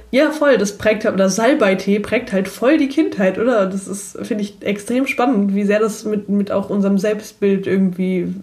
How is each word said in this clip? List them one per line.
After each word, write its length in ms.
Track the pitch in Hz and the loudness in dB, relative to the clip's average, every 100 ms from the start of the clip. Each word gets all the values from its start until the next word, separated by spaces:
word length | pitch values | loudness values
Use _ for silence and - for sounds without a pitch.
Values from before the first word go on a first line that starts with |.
| - | -2
ja 200 | 247 302 | 2 2
voll, 260 | 302 285 233 | 2 2 4
das 200 | 196 - | 2 -2
prägt 280 | 220 214 226 | 0 0 0
halt, 80 | |
oder 160 | 185 190 | 2 2
Salbeitee 720 | 185 226 285 208 190 - 208 | 2 2 4 2 0 0 0
prägt 340 | 208 226 - | 0 -2 -2
halt 160 | 190 185 | -2 -4
voll 280 | - 240 311 | -2 2 2
die 120 | 269 | 2
Kindheit, 500 | - 311 - 190 190 | 0 0 0 0 0
oder? 260 | 233 233 190 | 2 2 0
Das 220 | 190 - | -2 -8
ist, 300 | 196 - - | -10 -12 -10
finde 200 | 202 208 | -6 -4
ich, 180 | 202 - | -6 -6
extrem 460 | - 202 - 247 269 | -6 -4 -2 -2 0
spannend, 480 | - 254 214 202 196 | 0 2 2 2 0
wie 80 | |
sehr 160 | 202 208 | 2 2
das 240 | 220 214 | 0 -2
mit, 240 | 214 208 202 | -6 -4 -2
mit 240 | 202 196 | -2 0
auch 180 | 202 196 | -2 -2
unserem 280 | 202 196 196 | 0 2 2
Selbstbild 680 | 208 214 - - 202 196 190 | 0 -2 -6 -4 0 0 0
irgendwie 680 | 190 190 180 185 185 175 180 | 0 0 0 -2 -2 -2 -6